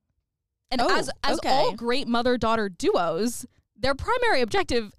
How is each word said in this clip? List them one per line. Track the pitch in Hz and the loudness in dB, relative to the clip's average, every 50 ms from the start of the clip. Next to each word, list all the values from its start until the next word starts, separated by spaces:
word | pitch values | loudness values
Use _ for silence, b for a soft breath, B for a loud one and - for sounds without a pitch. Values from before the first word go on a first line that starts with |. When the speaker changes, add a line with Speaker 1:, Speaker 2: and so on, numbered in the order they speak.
| _ _ _ _ _ _ _ _ _ _ _ _ _ - | _ _ _ _ _ _ _ _ _ _ _ _ _ -4
Speaker 1:
And | 233 240 | -2 0
Speaker 2:
Oh, | 247 - | 2 2
Speaker 1:
as, | - 320 302 262 - - - | 2 0 0 -2 -6 -6 -2
as | 277 - 330 - | -2 -2 0 0
all | 277 208 277 311 494 | 2 2 4 2 2
Speaker 2:
okay. | - | 0
Speaker 1:
great | 220 233 233 247 277 254 233 | -4 -2 -2 -2 -2 -2 0
mother-daughter | 233 233 233 247 247 240 233 220 226 226 214 196 | -2 0 2 2 0 0 0 0 0 0 -2 -4
duos, | 175 - - 359 427 269 170 165 160 170 214 247 226 - - - _ _ _ _ _ - | -4 -4 -2 0 2 2 0 0 0 -2 -2 -4 -4 -8 -14 -18 _ _ _ _ _ -4
their | 214 269 277 | -2 -2 -2
primary | 269 - - 466 508 480 453 370 262 | -2 -2 -2 -2 0 2 2 2 2
objective | 247 214 - 381 339 - 285 233 220 196 - | 2 2 0 0 0 0 0 -2 -2 -4 -8